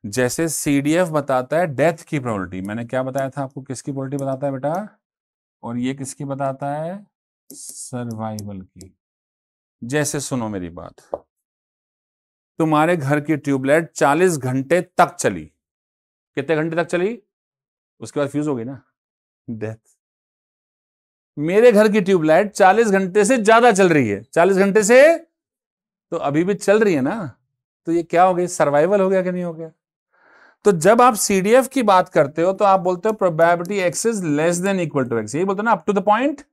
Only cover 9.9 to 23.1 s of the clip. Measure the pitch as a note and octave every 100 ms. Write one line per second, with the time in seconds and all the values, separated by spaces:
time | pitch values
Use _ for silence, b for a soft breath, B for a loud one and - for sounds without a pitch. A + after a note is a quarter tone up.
9.9 | D3+ C#3+ D3 - B2+ A2 G2+ F2 E2+ E2
10.9 | - _ - _ _ _ _ _ _ _
11.9 | _ _ _ _ _ _ - D#3+ D3+ D#3+
12.9 | F3 C3+ D3 D3 D3+ C#3+ C3+ C3+ D#3 E3
13.9 | - D3 D3+ F#3 D#3 B2+ C3 C3+ F3 F3
14.9 | - F3 - B2+ F2+ D2+ _ _ _ _
15.9 | _ _ _ _ - C3 D#3 D#3+ D#3+ E3+
16.9 | F3 F#3+ A#3 _ _ _ _ _ _ _
17.9 | _ A2+ D3+ C#3 C#3 D3+ B2+ A2+ C3+ _
18.9 | _ _ _ _ _ - A2+ G#2+ A2 _
19.9 | _ _ _ _ _ _ _ _ _ _
20.9 | _ _ _ _ - D3+ G3 B3 G3+ A3
21.9 | G#3+ F#3 F#3 D#3 D#3+ G#3 - F#3+ G#3 A3+
22.9 | F#3+ F#3+